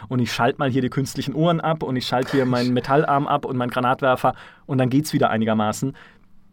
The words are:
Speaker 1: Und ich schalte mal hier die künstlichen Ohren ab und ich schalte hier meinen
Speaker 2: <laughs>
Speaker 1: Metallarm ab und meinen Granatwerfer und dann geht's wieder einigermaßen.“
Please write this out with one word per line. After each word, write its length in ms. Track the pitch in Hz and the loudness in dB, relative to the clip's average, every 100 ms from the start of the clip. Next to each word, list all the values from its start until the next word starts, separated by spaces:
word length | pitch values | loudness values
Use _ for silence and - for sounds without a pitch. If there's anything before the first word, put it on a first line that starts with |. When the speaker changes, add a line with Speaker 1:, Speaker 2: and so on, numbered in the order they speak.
| - | -4
Speaker 1:
Und 120 | 123 | -2
ich 120 | 117 | 0
schalte 280 | - 120 - | 0 0 2
mal 100 | 139 | 0
hier 120 | 131 | 0
die 80 | 123 | 0
künstlichen 460 | 135 - - 131 151 | -2 -4 -4 -4 0
Ohren 240 | 170 165 | 2 2
ab 240 | 156 160 | 0 -2
und 120 | - 127 | -4 -4
ich 120 | - | -2
schalte 240 | 127 131 | -2 0
hier 140 | 139 127 | 0 2
meinen 280 | 123 123 | 2 2
Speaker 2:
<laughs> 0 | |
Speaker 1:
Metallarm 540 | 123 135 143 165 139 147 | 0 2 0 2 0 0
ab 180 | 143 - | -2 -2
und 120 | 127 | -4
meinen 120 | 123 | -4
Granatwerfer 640 | 127 123 127 135 127 127 - - - - | 0 0 2 2 2 0 -2 -10 -16 -4
und 120 | 131 | 0
dann 120 | 127 | 2
geht's 240 | 135 151 | 2 0
wieder 160 | 143 123 | 2 2
einigermaßen.“ 680 | 110 110 110 107 - 135 - - - - - - | 2 2 2 0 -2 -6 -8 -18 -20 -20 -20 -20